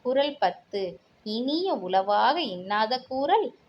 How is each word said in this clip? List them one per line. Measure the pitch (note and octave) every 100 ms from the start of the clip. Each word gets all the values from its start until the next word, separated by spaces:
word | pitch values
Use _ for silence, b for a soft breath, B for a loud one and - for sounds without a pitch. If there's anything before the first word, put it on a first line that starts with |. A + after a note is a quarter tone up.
குறள் | A#3+ C4 C#4+ C#4+
பத்து, | F#3 - _ G3+ F#3 F3 _ _
"இனிய | G#3+ A3 B3+ D#4 F#4+
உளவாக | C#4 F#3 F#3+ F#3+ G#3 A3+ D#4+
இன்னாத | D4+ F3+ F#3 G#3 A3 B3+ B3
கூறல் | C4 C#4+ G#4 G4 -